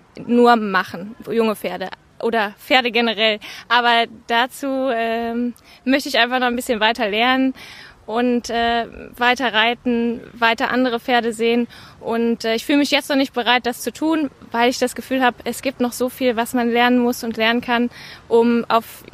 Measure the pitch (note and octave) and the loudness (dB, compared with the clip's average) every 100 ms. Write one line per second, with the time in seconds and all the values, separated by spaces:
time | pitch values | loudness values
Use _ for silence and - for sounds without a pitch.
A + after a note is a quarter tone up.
0 | _ - - A#3+ A#3+ A#3 G#3+ F#3+ F#3+ F#3 | _ -12 0 4 6 6 2 -2 -2 -8
1 | G3+ A#3 - A3+ A3+ G3+ F3+ F3+ F#3 - | -14 -14 -4 0 0 0 -6 -6 -10 -12
2 | _ - A3+ A3+ G#3 G3+ - C4 B3 A3+ | _ -6 -2 0 -2 -4 0 2 2 0
3 | A#3 G3+ A3 G#3+ - - - A#3+ A#3+ A#3 | 0 2 0 0 -6 -12 0 2 4 2
4 | A#3 A3+ - A#3 B3 - C#4 C4+ C4 A3+ | 2 -4 -2 0 0 -2 -6 -2 -2 -2
5 | A3+ A3+ A#3 A#3 A#3+ A#3 - - - C#4 | -2 -2 -4 -4 -6 -8 -16 -8 0 0
6 | D4 B3+ A#3+ B3+ B3 A#3+ B3+ A3+ G#3+ A#3 | 0 0 2 2 0 -2 -2 0 0 0
7 | A3 G#3 A#3+ C4 C4 - - - - - | -2 0 2 2 0 -2 -12 -20 -20 -18
8 | - A3 B3 A#3+ A#3 A#3 A#3 A#3 A3+ - | -6 -2 0 0 -2 -2 0 0 -4 -10
9 | - - A#3+ B3 B3+ G#3 A3+ A#3+ B3+ A#3 | -14 -2 0 2 0 2 2 0 -2 0
10 | A#3 A3+ - A#3+ A3+ A#3 C4 A#3+ B3+ A#3 | 0 -4 -10 0 0 2 0 0 0 -2
11 | - A#3+ A3+ A3 A3+ A#3+ A#3+ - - - | 0 0 0 0 0 0 -2 -8 -20 -12
12 | - A#3 A#3 A#3 A3+ A3+ - C#4+ C#4+ C#4+ | -6 -2 -2 -2 -2 -2 0 0 2 0
13 | - C#4 C4 - A3 B3 A#3 B3 - - | 0 0 -2 -2 0 0 0 -6 -6 -4
14 | D#4 D#4+ C#4 - - A#3 A#3+ B3+ B3 - | 0 0 -2 -8 -8 0 2 2 -2 -4
15 | - C4 B3+ A#3 - A#3+ C4 C4+ A#3+ - | -6 0 0 0 -6 -6 -6 -2 -4 -2
16 | B3+ - B3+ A3 A#3 B3 A#3 A#3 B3 B3 | -4 -2 -2 0 -2 -2 0 2 4 4
17 | A#3+ B3 A3+ A3 A3 A#3+ B3 A#3 A#3+ - | 2 -2 -6 -2 0 0 0 0 0 -4
18 | - - - A#3 A#3 A#3 - A3+ A3+ - | -20 -18 0 4 4 2 2 0 -2 -12
19 | - | -20